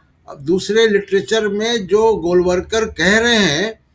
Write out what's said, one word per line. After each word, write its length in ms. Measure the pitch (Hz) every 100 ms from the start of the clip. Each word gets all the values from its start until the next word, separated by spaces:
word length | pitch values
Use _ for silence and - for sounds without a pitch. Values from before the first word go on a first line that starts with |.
| _ _ - 151
दूसरे 480 | 139 185 190 214 226
literature 600 | 202 - 196 - 220 208
में 380 | 202 226 233 185
जो 300 | 208 226 202
गोलवरकर 680 | 170 180 180 180 170 220
कह 340 | 220 - 170 214
रहे 200 | 233 226
हैं 440 | 185 143 214 220 _